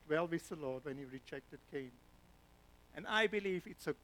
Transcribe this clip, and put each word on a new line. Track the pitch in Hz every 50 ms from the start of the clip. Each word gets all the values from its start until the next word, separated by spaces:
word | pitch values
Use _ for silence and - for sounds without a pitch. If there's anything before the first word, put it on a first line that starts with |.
| -
well | 156 151 160 175
with | 165 165 165 -
the | - 190
Lord | 156 147 131 131 131 -
when | 147 131
he | 139 139
rejected | 127 131 131 - - 147 135 - - 147 139 - -
Cain. | - 143 135 123 123 - - - - - - - - - - - - - - - - - - - -
And | - -
I | - 214 220 220
believe | 202 214 208 196 196 185 180 -
it's | - 190 - -
a | 160 147 -